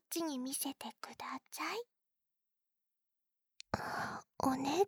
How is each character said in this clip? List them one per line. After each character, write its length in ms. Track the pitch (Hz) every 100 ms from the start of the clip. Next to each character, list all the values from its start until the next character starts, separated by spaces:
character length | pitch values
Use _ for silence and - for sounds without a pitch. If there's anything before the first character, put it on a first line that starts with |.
| -
ち 140 | 330
に 160 | 320 262
見 160 | 254
せ 180 | 277 277
て 200 | - 233 -
く 100 | - -
だ 220 | - 262 -
ち 100 | -
ゃ 140 | 311
い。 100 | 403 480 _ _ _ _ _ _ _ _ _ _ _ _ _ _ _ _ - - - - - - - - -
お 160 | - 262
ね 300 | 269 330